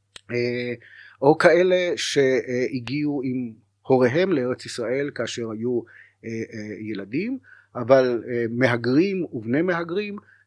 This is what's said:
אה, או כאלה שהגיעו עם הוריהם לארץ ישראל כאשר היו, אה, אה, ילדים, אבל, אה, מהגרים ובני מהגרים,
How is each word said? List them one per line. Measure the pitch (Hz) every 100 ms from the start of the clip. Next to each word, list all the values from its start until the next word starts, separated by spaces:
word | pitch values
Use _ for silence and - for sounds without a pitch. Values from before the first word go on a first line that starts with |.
| _ - -
אה, | 120 123 123 123 120 - - - -
או | 139 156
כאלה | 170 170 185 185 180 131
שהגיעו | - 143 135 127 117 123 127 131 117 147 147 143
עם | 131 127 120 110 _ _
הוריהם | - 131 123 147 190
לארץ | 151 123 127 120
ישראל | - 110 131 143 131
כאשר | 113 - 113
היו, | 107 120 120 117 - - _ 113
אה, |
אה, | 113 110 110 107 98
ילדים, | 107 98 98 135 220 262 _ - _ 120
אבל, | 117 131 127 117 120
אה, | 120 117
מהגרים | 120 127 120 120 135 196 190 160
ובני | 131 107 135
מהגרים, | 185 170 170 180 208 202 _ _